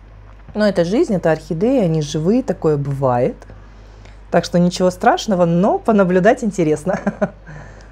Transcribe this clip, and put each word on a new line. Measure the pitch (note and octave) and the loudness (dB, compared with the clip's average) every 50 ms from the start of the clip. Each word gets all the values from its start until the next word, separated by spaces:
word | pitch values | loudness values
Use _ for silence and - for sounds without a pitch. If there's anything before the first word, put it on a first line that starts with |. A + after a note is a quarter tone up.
| - - - - - - - - - - - | -20 -20 -20 -20 -20 -20 -20 -20 -20 -10 -4
Но | G#3 G#3+ | 0 0
это | G#3 F#3+ F3+ E3 | 0 2 0 0
жизнь, | F3 G#3 C#4 F4 - G3 | 0 2 0 0 0 0
это | E3 - E3 | 0 2 0
орхидеи, | D#3 D#3 - - E3+ D#3+ G#3 B3 C#4 B3+ F#3+ | 0 0 -2 -8 -4 -2 0 2 2 2 2
они | D#3+ D#3+ D#3 | 2 0 0
живые, | D3 C#3+ - D#3 D#3 F#3 A3+ C4 | -2 -2 -4 -2 0 2 0 0
такое | B3+ - F3 - - D#3 D3+ | 0 -2 -6 -2 0 0 0
бывает. | C#3+ C#3 C#3+ C#3 C3+ C#3 B2+ A#2+ B2 C3 - - - - - - - - - - - - - - - - - - - - - | 0 -2 -4 -4 -2 0 0 2 2 0 -2 -2 -8 -18 -20 -20 -20 -20 -20 -20 -20 -20 -20 -20 -20 -20 -20 -20 -20 -10 -2
Так | - E3+ E3+ | -2 -2 0
что | - - F3 | 0 0 2
ничего | F3 F3 - - F3+ F3+ | 2 2 0 0 0 0
страшного, | F3+ - - B3 F4 F4+ - A3 F#3+ F3 F3 | 0 2 2 2 2 2 0 -2 0 2 2
но | E3+ E3+ E3+ G3 B3+ F#4 F#4+ | 2 2 2 2 2 0 0
понаблюдать | - A#3+ G#3+ G3+ F#3+ F3 F3+ F#3 F3 A3 C4 - A#3+ | 0 2 2 4 4 4 2 4 4 4 2 2 -2
интересно. | G#3 - F#3 E3 D3+ D3+ D3 - F#3 G3+ G3 - G3+ - - | -4 -2 0 0 0 0 -2 -2 -4 -4 -2 -4 -6 -4 -4
<laughs> | G3+ - - - - E3 D3+ D3 - - - - - - | -6 -6 -6 -14 -20 -18 -18 -18 -18 -18 -20 -20 -20 -20